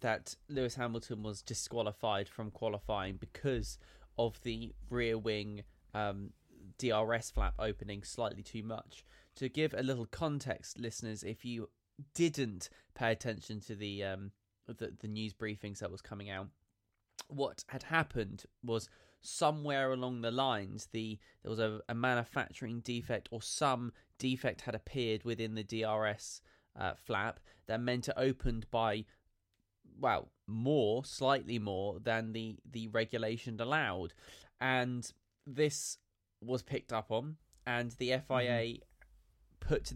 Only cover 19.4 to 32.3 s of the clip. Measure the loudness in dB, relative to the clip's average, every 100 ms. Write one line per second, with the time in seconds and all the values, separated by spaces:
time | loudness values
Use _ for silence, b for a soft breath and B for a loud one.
19.4 | 2 4 2 2 4 2 0 0 0 2
20.4 | 4 2 -2 -8 -6 -4 -4 -6 b b
21.4 | -4 2 2 2 -4 0 4 4 2 -2
22.4 | -2 -4 -6 -4 -4 -4 -2 -4 -4 -8
23.4 | -4 2 4 4 0 -8 b -2 0 2
24.4 | 0 -2 -4 -6 -4 -2 0 0 0 -2
25.4 | -2 -4 -4 0 2 4 2 0 -6 -14
26.4 | -18 b b -4 -2 -2 -2 0 0 -4
27.4 | -12 b -4 0 2 0 0 2 2 4
28.4 | 0 0 0 2 4 2 -4 b _ _
29.4 | _ _ _ _ -20 0 2 4 0 _
30.4 | -6 0 4 6 6 4 0 2 4 4
31.4 | 4 0 0 0 0 -2 0 2 0